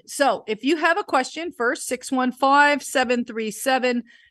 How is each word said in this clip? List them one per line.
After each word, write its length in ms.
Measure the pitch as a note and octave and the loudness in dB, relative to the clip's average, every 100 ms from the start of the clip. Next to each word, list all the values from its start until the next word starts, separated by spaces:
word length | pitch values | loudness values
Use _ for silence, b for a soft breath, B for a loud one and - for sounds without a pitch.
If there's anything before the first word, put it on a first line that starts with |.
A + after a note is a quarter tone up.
| - | -14
So 380 | - C4+ F3+ - | 0 2 2 -4
if 160 | G#3+ | -4
you 120 | C4 D#4+ | 0 2
have 220 | E4 E4+ | 2 0
a 60 | |
question, 480 | - C4+ C4 D#4 E4 | 0 0 0 -8 -10
first, 360 | - A#3 D#4+ - | -4 -2 -2 -6
six 240 | B3 - | -8 -4
one 200 | B3+ B3+ | -2 -2
five, 520 | B3 C4+ C#4 D4 C#4 | 0 4 6 6 2
seven 400 | - C4+ B3 B3 A#3+ | 0 -2 0 0 -2
three 260 | A3 A3 | -6 -6
seven, 520 | - C4+ B3+ B3 A#3+ - b b | -4 -2 0 0 -2 -6 b b